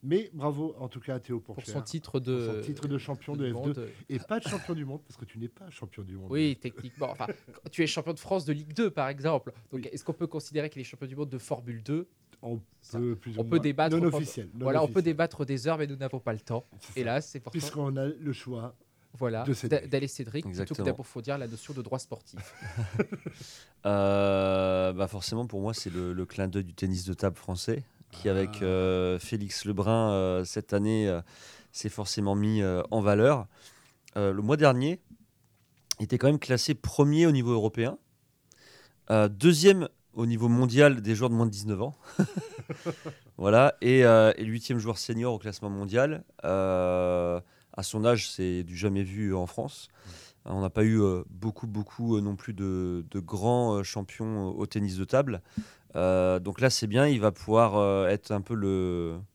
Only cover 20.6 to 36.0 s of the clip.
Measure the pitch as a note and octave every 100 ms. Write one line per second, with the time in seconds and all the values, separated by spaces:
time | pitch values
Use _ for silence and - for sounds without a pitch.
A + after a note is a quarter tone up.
20.6 | G2 D#3 G#2 B2 B2+ - A2+ C#3 B2 A2+
21.6 | - C#3 G#2+ B2+ - A#2 - - G2+ -
22.6 | - E2+ G#2+ A2 - - - - - -
23.6 | - _ G2+ G2+ G2 G2+ G2+ G2 F#2+ F#2+
24.6 | F#2+ F#2 F#2 F#2 F#2+ G2+ F2+ A2+ A#2+ G2+
25.6 | G2+ A2+ - F2 F2+ F2+ F2+ - F#2+ F#2
26.6 | F#2 E2+ F#2+ F#2 F2+ F2+ G2 E2+ - F2+
27.6 | - A2+ C3+ _ - - G#2 F#2+ F#2+ G#2
28.6 | F#2+ F#2 F#2 F#2 F2+ F2+ - A2+ G2+ -
29.6 | G2+ G2+ G2+ A2+ A2 G2 F#2 F#2 F2+ -
30.6 | - G2+ G#2 A2 G#2+ F2 E2+ - - -
31.6 | - - G#2+ - G#2 - G2+ G2+ G#2 A2
32.6 | G2 F2+ - A2+ G2+ G2+ A#2+ C#3+ G#2+ _
33.6 | - - _ _ - - G2+ G2 G#2 D3
34.6 | D3 B2 C#3 F3+ _ - _ _ _ _
35.6 | _ _ _ -